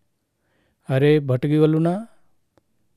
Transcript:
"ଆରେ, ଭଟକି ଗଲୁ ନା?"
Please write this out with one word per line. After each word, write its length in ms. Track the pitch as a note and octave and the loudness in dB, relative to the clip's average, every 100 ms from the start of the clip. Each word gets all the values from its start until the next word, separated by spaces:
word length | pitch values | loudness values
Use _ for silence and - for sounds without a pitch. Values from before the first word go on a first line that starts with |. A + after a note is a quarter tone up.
| _ _ _ _ _ _ _ _ - | _ _ _ _ _ _ _ _ -6
"ଆରେ, 300 | C3+ D3 D3+ | 0 2 2
ଭଟକି 380 | C#3 B2+ D3 D3+ | 0 -4 0 0
ଗଲୁ 220 | D#3 D#3 | 2 0
ନା?" 280 | E3 F#3+ A3+ _ _ _ _ _ _ _ _ | -2 -4 -10 _ _ _ _ _ _ _ _